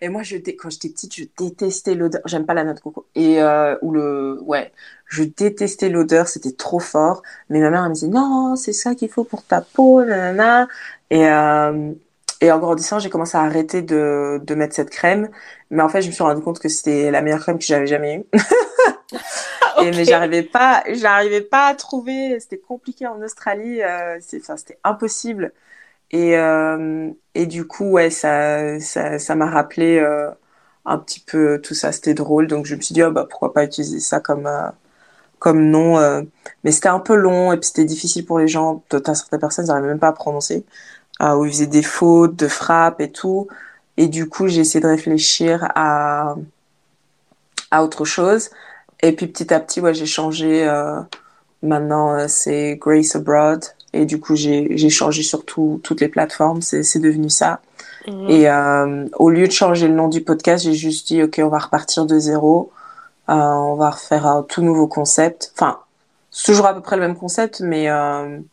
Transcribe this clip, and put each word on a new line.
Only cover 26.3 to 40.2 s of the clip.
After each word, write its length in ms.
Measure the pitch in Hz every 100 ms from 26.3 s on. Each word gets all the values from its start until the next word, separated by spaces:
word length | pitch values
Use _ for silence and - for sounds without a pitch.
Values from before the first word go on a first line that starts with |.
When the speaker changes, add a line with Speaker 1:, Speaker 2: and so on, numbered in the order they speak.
| 165
Speaker 1:
euh, 720 | 160 156 156 160 160 156 160 - _ -
et 100 | 170
du 200 | 165 160
coup, 180 | - 202
ouais, 200 | 185 165
ça, 720 | 165 151 147 147 151 151 151
ça, 380 | 151 - 151 151
ça 140 | - 156
m'a 120 | 156
rappelé, 500 | 160 147 - 165 165
euh, 300 | 151 147 147 - _ _ _ _
un 140 | - 151
petit 220 | - -
peu 400 | - 160 151 147
tout 120 | 147
ça. 180 | 156 151
C'était 220 | 151 -
drôle. 320 | 151 147 151 160
Donc, 180 | 151 143
je 80 |
me 60 | 143
suis 120 | -
dit, « 80 | -
Oh, 60 | 165
bah, 140 | 156 143
pourquoi 220 | - -
pas 120 | -
utiliser 360 | 147 - 151 156
ça 180 | - 151
comme, 260 | - 143 143
euh, 220 | 147 - - _ _ _ _ _ -
comme 220 | 175 156 156
nom, 280 | 156 165 165
euh. » 240 | 147 143 156 _ - -
Mais 80 | 147
c'était 160 | 156 196
un 100 | 185
peu 160 | 185
long 380 | 214 190 180 180
et 40 | 170
puis 100 | -
c'était 160 | -
difficile 420 | 156 156 175 175 170
pour 120 | 165
les 80 | 156
gens. 340 | 160 156 156 -
T'as 260 | 143 139
certaines 240 | 147 - 151
personnes, 260 | 151 - 170
ils 20 |
n'arrivaient 180 | 143 139
même 100 | 151
pas 80 | 160
à 40 |
prononcer. 520 | 156